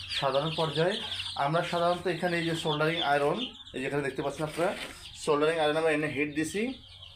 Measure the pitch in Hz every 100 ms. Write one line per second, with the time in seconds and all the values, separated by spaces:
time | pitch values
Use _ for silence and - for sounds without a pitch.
0 | - - 139 135 156 160 156 147 180 226
1 | - - - - 143 165 170 175 170 175
2 | 180 160 180 170 165 160 165 151 156 165
3 | 143 143 143 202 254 - - 131 131 139
4 | 139 151 139 139 151 156 185 - - -
5 | - - 156 147 151 165 151 156 160 151
6 | 147 127 151 147 156 196 247 - - -
7 | -